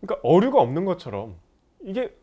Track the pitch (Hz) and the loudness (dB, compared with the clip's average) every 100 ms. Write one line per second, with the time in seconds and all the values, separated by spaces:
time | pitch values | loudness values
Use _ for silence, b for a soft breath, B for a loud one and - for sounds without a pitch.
0 | - - 120 170 254 269 123 147 190 175 | -8 -4 4 4 6 4 2 0 -2 -4
1 | 127 101 110 87 _ _ _ _ 208 214 | -6 -8 -10 -14 _ _ _ _ -8 -6
2 | 247 - | -6 -10